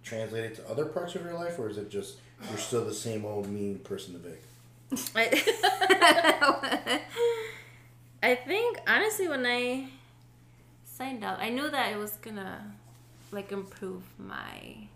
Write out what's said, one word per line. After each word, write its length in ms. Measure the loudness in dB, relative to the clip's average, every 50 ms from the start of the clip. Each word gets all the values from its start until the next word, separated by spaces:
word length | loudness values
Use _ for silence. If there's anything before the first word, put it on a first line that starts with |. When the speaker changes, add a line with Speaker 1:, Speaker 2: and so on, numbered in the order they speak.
| -12
Speaker 1:
translated 520 | -8 -6 -6 -6 -4 -4 -6 -6 -6 -8
to 140 | -10 -10 -6
other 160 | -2 -2 -2
parts 300 | -2 -2 -4 -6 -4 -6
of 80 | -6 -6
your 100 | -6 -6
life, 240 | -6 -6 -6 -4 -4
or 80 | -4 -4
is 100 | -4 -6
it 120 | -8 -6
just 280 | -6 -6 -6 -6 -12 -18 -20 -20 -20 -14 -10 -8
you're 80 | -6 -6
still 280 | -4 0 0 0 0
the 80 | 0 -4
same 320 | -4 -4 -4 -4 -4 -4
old 240 | -4 -4 -4 -4 -4
mean 300 | -4 -2 -2 -2 -4 -6
person 340 | -6 -8 -8 -8 -8 -10 -14
to 60 | -14
Vic? 220 | -12 -14 -14 -16 -18 -20 -20 -20 -20 -20 -20 -20 -10 -6 -6 -4 -4 -2 0
Speaker 2:
I, 1900 | 2 4 4 4 4 4 2 2 4 4 4 4 4 6 6 6 10 10 10 10 10 8 6 6 6 6 4 4 4 0 0 -2 -2 0 0 0 0 0 -4 -2 2 2 2 2 0 -4 -8 -10 -14 -16 -18 -20 -20 -20 -20 -20 -20 -20 -20 -6 2
<laughs> 0 | 4
I 120 | 4 4
think, 420 | 4 2 0 0 2 2 2 0 0 2 4
honestly, 400 | 6 6 6 4 2 2 0 0
when 180 | 0 0 2
I 420 | 2 2 2 2 0 0 -2 -4 -8 -12 -16 -20 -20 -20 -20 -20 -20 -20 -20 -20 -20 -20 -20 -20 -20 -20 -20 -20
signed 380 | -20 -10 -8 -6 -6 -6 -4 -4
up, 140 | -4 -4 -2
I 100 | -2 -2
knew 200 | 0 0 0 0
that 240 | 0 0 0 0 0
it 40 | -2
was 160 | -4 -6 -8 -10
gonna, 520 | -12 -10 -8 -8 -8 -8 -8 -10 -12 -14 -16 -16 -20 -20 -20 -20 -20 -20 -20 -20 -18 -10
like, 200 | -8 -8 -8 -6
improve 520 | -6 -6 -6 -8 -12 -10 -8 -8 -8 -8 -12 -16 -18 -16
my 680 | -14 -10 -10 -8 -10 -10 -12 -12 -14 -16 -16 -16 -18 -20 -20